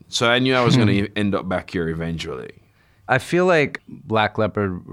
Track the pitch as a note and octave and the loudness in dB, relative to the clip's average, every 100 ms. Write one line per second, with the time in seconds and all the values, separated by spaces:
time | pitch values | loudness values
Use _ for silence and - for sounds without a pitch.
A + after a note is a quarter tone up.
0 | - - A#2+ A#2+ C3 C3 A#2+ C3 G#2 G2 | -10 -2 2 2 2 2 4 4 4 2
1 | G#2 - G#2 G2 F2+ F2+ - F#2+ E2 D#2+ | 0 -2 -2 -2 -2 -6 -4 -4 -2 -4
2 | E2 E2 D#2+ C2+ A#1 - _ _ _ _ | -6 -6 -8 -10 -12 -18 _ _ _ _
3 | - C3 - E3+ F3+ E3 C#3 - - - | -2 -2 0 0 2 2 2 -4 -14 -18
4 | - A2 G#2+ - G#2+ G#2 G2+ F2+ - | -4 0 0 0 -2 0 -2 -4 -10